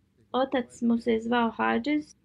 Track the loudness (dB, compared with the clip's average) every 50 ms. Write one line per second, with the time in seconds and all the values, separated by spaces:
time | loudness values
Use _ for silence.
0 | _ _ _ _ _ _ -2 -2 0 0 0 -2 -4 -4 -6 -2 0 0 0 0
1 | 0 0 -2 0 0 0 0 2 0 0 0 -2 -2 0 0 0 0 0 -2 -2
2 | -2 -6 -14 _